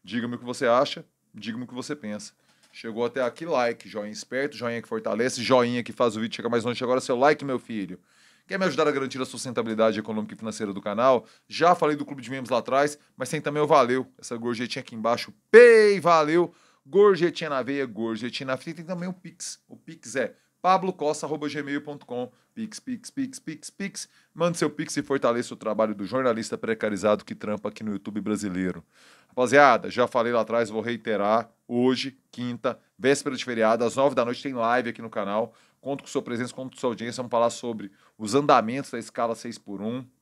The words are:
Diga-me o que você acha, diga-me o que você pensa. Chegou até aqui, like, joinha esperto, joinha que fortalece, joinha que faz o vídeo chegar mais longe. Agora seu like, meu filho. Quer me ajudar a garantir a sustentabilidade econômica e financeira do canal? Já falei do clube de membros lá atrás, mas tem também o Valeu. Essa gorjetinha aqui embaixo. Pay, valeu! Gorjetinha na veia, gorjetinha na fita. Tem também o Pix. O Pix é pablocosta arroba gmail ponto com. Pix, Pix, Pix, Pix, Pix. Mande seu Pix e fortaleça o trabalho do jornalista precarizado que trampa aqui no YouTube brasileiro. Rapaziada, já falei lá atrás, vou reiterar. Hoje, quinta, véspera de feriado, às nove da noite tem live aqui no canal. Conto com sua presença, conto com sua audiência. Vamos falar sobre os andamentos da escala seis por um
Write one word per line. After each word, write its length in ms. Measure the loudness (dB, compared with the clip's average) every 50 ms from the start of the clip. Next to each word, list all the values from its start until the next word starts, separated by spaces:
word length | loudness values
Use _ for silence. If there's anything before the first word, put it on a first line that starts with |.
Diga-me 340 | _ -4 -4 -4 -4 -4 -6
o 40 | -8
que 60 | -8
você 200 | -10 -6 0 4
acha, 400 | 4 6 6 4 2 -2 -12 -14 _ _ _ _ _ _
diga-me 300 | -10 -10 -8 -8 -8 -10
o 20 |
que 60 | -10 -10
você 200 | -12 -8 -10 -10
pensa. 380 | -10 -8 -10 -10 -10 -12 -16 _ _ _ _ _ _ _ _
Chegou 340 | _ -14 -12 -10 -4 -4 -4
até 160 | -4 -2 -2
aqui, 240 | -4 -4 -4 -8 -6
like, 440 | -2 0 0 0 0 -2 -6 -12 -12
joinha 220 | -10 -10 -10 -8
esperto, 440 | -12 -14 -12 _ -4 -4 -4 -4 -6
joinha 260 | -6 -6 -6 -6 -6
que 60 | -8
fortalece, 560 | -6 -8 -6 -4 -4 0 0 0 0 0 -4 2
joinha 400 | 4 4 6 6 4 0 -4 -6
que 80 | -8
faz 240 | -2 0 0 0 0
o 60 | -2
vídeo 140 | -6 -6 -6
chegar 140 | -6 -4 -2
mais 140 | -2 0 -2
longe. 180 | -2 -4 -4
Agora 200 | -2 0 0 -2
seu 160 | 0 -2 0
like, 260 | 4 4 4 4 2 -2
meu 160 | -6 -6 -6
filho. 400 | -8 -8 -8 -8 -8 -8 -10 -18 _ _ _ _ _ _ _ _ _
Quer 100 | _ -4
me 80 | -2 0
ajudar 220 | 0 2 2 2
a 40 | 2
garantir 300 | 2 0 -4 -4 -4 -6
a 40 | -8
sustentabilidade 760 | -8 -8 -10 -10 -4 -4 -4 -2 -2 2 2 4 4 2 0
econômica 340 | -6 -4 -6 -6 -6 -8 -12
e 40 |
financeira 340 | -10 -10 -10 -8 -6 -8 -6
do 100 | -6 -8
canal? 460 | -8 -6 -2 2 4 4 4 4 0 -6 _ _ _
Já 280 | _ -4 2 2 2 4
falei 220 | 4 2 -2 0
do 80 | -2 -6
clube 160 | -10 -10 -14
de 100 | -10 -10
membros 180 | -10 -10 -4 -2
lá 100 | -2 -2
atrás, 380 | 0 0 0 2 2 0 -2 _ _ _ _
mas 120 | -10 -8 -6
tem 120 | -6 -6
também 200 | -6 -4 -2 -2
o 60 | 2
Valeu. 440 | 4 6 4 6 4 2 -2 -2 -6 _
Essa 200 | -20 -12 -12 -10
gorjetinha 440 | -6 -4 -6 -4 -4 -6 -8 -8 -10
aqui 140 | -10 -12 -12
embaixo. 380 | -4 0 0 0 0 -2 -12 -16 _ _ _
Pay, 480 | 12 12 12 12 12 8 8 6 4 4
valeu! 560 | 4 6 6 6 6 4 4 2 2 2 _ _ _ _ _ _ _
Gorjetinha 640 | 0 4 6 6 6 6 4 2 0 0 -4 -6 -2
na 120 | -2 -2
veia, 240 | -2 -2 -2 -2 -4
gorjetinha 600 | -4 -4 -6 -4 -4 -4 -4 -6 -8 -8 -8 -4
na 80 | -4 -6
fita. 220 | -6 -6 -12 -12
Tem 80 | -12 -10
também 240 | -10 -8 -8 -6 -8
o 40 | -10
Pix. 480 | _ -16 -20 -16 _ -14 -14 -14 _ _
O 80 | _ -20
Pix 400 | -20 _ -20 -20 -18 _ -6 -4
é 180 | -2 -2 -4 -6 _ _ _ _ _
pablocosta 640 | 2 4 4 4 2 -2 -4 -2 -2 -2 -2 -4 -6
arroba 240 | -6 -6 -6 -6 -6
gmail 320 | -6 -6 -6 -6 -6 -8
ponto 240 | -8 -10 -14 -14 -12
com. 260 | -8 -8 -8 -8 -8 _ _ _ _ _
Pix, 260 | -10 -10 -10 -12 -14
Pix, 300 | _ -10 -12 -10 -12 -12
Pix, 280 | _ -8 -8 -8 -8 -14
Pix, 300 | _ -12 -14 -12 -16 -20
Pix. 400 | _ -10 -10 -10 -10 -12 -16 _ _ _ _ _ _
Mande 240 | -2 0 0 0
seu 120 | 0 -2 -2
Pix 260 | -2 -6 -8 -6 -6
e 80 | -6 -2
fortaleça 500 | -2 -2 2 2 2 2 0 -4 -6 -10
o 40 |
trabalho 360 | -8 -4 -4 0 0 0 0 0
do 120 | -6 -6
jornalista 520 | -4 -4 0 2 2 0 0 -2 -6 -6
precarizado 680 | -6 -4 -4 -2 -2 -2 -2 -2 0 2 2 2 2 0
que 100 | -14 -12
trampa 320 | -10 -6 -6 -6 -4 -6
aqui 160 | -8 -8 -6 -6
no 80 | -6
YouTube 300 | -6 -6 _ -6 -6 -4
brasileiro. 600 | -2 -2 -2 -2 -2 -4 -2 0 -2 -2 -2 -6 -14 _ _ _ _ -20 -20 _ _
Rapaziada, 640 | _ _ 0 2 6 8 8 10 8 8 4 2 -4
já 160 | 0 0 0
falei 240 | 2 2 0 0 2
lá 80 | 0 0
atrás, 300 | 0 0 0 0 0 0
vou 120 | -2 -4
reiterar. 720 | -4 -4 -6 -6 _ -4 -2 0 2 2 2 2 0 -4 _ _ _
Hoje, 500 | -4 0 2 4 4 2 2 -4 -8 -10 _ _ _
quinta, 480 | -12 -10 -8 -8 -8 -4 -4 -4 -4 -4 _ _ _
véspera 380 | _ 2 2 2 2 0 -6 -6
de 80 | -6 -6
feriado, 400 | -4 0 2 4 4 4 4 2
às 140 | -2 0
nove 180 | 2 0 2 2
da 80 | 2 0
noite 180 | 0 -4 -8
tem 120 | -8 -8 -4
live 360 | -2 0 2 2 2 0 -2
aqui 120 | -8 -10
no 80 | -14 -8
canal. 440 | -6 -6 -4 -2 -2 -2 -2 -4 _ _ _ _ _ _
Conto 220 | -8 -8 -8 -8 -10
com 60 | -6
sua 140 | -6 -6 -4
presença, 300 | -4 -6 -6 -6 -8 -8
conto 200 | -12 -12 -12 -10
com 60 | -4
sua 100 | -4 -4
audiência. 320 | -4 -4 -8 -8 -8 -8
Vamos 80 | -8 -2
falar 200 | 0 2 2 2
sobre 420 | 0 -4 -8 -8 -8 -8 -10 -14 _ _ _ _ _
os 160 | -10 -6 0 0
andamentos 560 | 2 4 6 4 4 4 0 -4 -6 -8 -8
da 80 | -10
escala 380 | -10 -10 -8 _ -4 -2 -2 -4
seis 220 | -6 -8 -12 -12
por 240 | -12 _ -12 -10 -8
um 220 | -6 -6 -6 -8 -12 -16 _ _